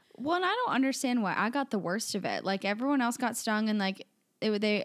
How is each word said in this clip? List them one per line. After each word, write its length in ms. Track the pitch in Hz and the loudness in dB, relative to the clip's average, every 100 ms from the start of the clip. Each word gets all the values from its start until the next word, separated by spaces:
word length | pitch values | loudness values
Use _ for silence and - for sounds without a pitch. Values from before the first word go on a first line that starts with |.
| _ - | _ -8
Well, 200 | 277 349 | -2 0
and 80 | |
I 100 | 370 453 494 | 0 0 0
don't 80 | |
understand 480 | 254 269 262 262 247 | 2 0 0 0 0
why 120 | 196 - | 2 0
I 140 | 208 | 0
got 200 | 277 262 | 0 -2
the 80 | 208 | -2
worst 360 | 170 202 - | -2 -2 -2
of 100 | 202 | -4
it. 200 | 143 101 | -2 -2
Like, 200 | 185 196 | 0 -2
everyone 360 | 196 208 269 285 | -2 0 0 2
else 160 | 240 240 | 2 0
got 200 | 240 233 | -2 -2
stung 320 | - 214 220 | -2 0 2
and, 100 | 214 | 2
like, 280 | 190 190 - _ _ _ | 0 -2 -10 _ _ _
it, 200 | 214 208 | 0 2
they, 240 | 214 208 | 2 2